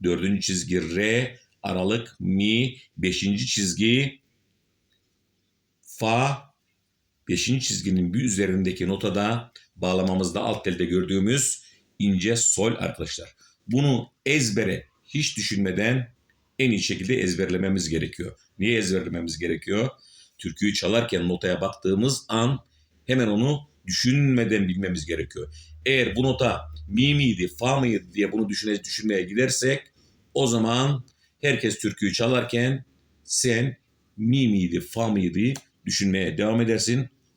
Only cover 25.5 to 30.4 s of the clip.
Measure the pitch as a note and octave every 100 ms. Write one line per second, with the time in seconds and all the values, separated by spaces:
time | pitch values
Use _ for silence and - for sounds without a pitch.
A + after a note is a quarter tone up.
25.5 | - - - C3 C3+ A2+ A2 C3 - A#2+
26.5 | - - - - G#2+ C#3+ D3 C3 F2+ F2+
27.5 | - A#2+ C#3 B2 G2+ F2+ G2+ G2 G#2+ G#2
28.5 | G2 G#2+ G2+ - - G#2+ F#2+ F2+ G#2 C3
29.5 | B2+ B2+ C#3 - _ _ _ _ C#3